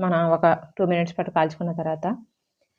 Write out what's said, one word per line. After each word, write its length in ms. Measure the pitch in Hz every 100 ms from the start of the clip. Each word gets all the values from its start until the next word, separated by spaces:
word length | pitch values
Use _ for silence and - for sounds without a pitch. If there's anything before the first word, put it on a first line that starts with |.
మనం 200 | 185 170 170
ఒక 160 | 165 170 - -
టూ 120 | -
మినిట్స్ 300 | 185 170 170 -
పాటు 140 | 170
కాల్చుకున్న 420 | 160 160 - 175
తర్వాత 340 | 165 160 160 180 240 - _ _ _ _